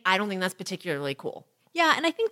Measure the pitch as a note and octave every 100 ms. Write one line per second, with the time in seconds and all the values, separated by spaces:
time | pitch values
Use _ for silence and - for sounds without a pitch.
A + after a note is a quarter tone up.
0 | F#3 F#3+ G#3 F#3+ F#3 F#3 F#3 F#3 F3+ C#3+
1 | C#3+ C3+ - - - _ _ E4+ D#4+ C4
2 | E4 E4 A4+